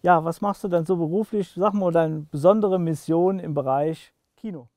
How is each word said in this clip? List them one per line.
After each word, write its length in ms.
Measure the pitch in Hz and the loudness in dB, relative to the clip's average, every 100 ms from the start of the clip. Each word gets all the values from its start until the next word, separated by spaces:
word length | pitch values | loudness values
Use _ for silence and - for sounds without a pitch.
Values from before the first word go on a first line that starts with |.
Ja, 220 | 180 175 | 4 4
was 160 | 160 165 | 2 -4
machst 220 | 202 196 | -4 -4
du 60 | 202 | -2
denn 180 | 175 160 | -2 0
so 100 | 185 | -2
beruflich? 560 | 156 185 220 208 180 - | 0 -2 -2 -4 -6 -2
Sag 180 | 202 | -2
mal, 160 | 202 185 | 0 0
deine 300 | 170 160 156 151 | 2 0 -4 -8
besondere 480 | 147 160 214 208 190 | 2 4 4 2 0
Mission 600 | 165 156 - 165 180 190 | 0 -4 -2 0 2 -2
im 140 | 170 | -4
Bereich 600 | 147 135 135 151 160 - _ _ _ | -4 -2 0 -2 -4 -14 _ _ _
Kino. 320 | 226 165 117 | -12 -12 -16